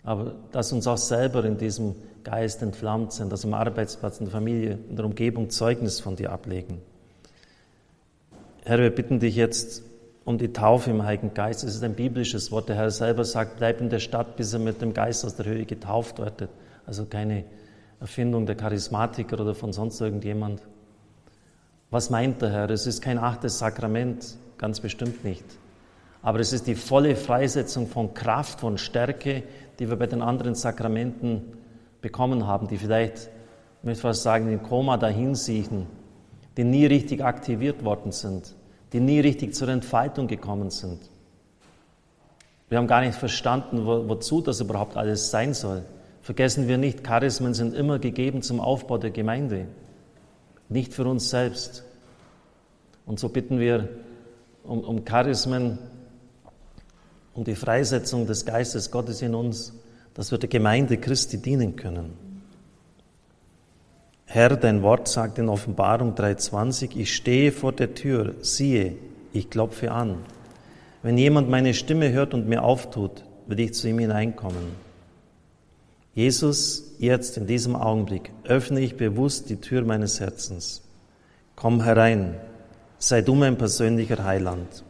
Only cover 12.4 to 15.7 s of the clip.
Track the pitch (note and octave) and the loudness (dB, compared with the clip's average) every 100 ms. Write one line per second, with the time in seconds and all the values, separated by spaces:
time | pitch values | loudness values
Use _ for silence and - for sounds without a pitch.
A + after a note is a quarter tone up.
12.4 | - G#2+ A2 G#2+ A2 G#2 A#2 A2+ A#2 A2+ | -2 -4 -2 0 0 2 0 2 0 -2
13.4 | A2 - A#2 A#2 A#2+ A2 - A#2 A#2 - | -4 0 0 0 0 -2 -2 -4 -4 -4
14.4 | G#2+ A2+ A2+ G#2+ A#2 A2 A2 A2+ A#2+ - | -4 0 -2 -2 -4 0 -2 -2 -6 -6
15.4 | G#2+ A2+ A2 | -4 -4 -6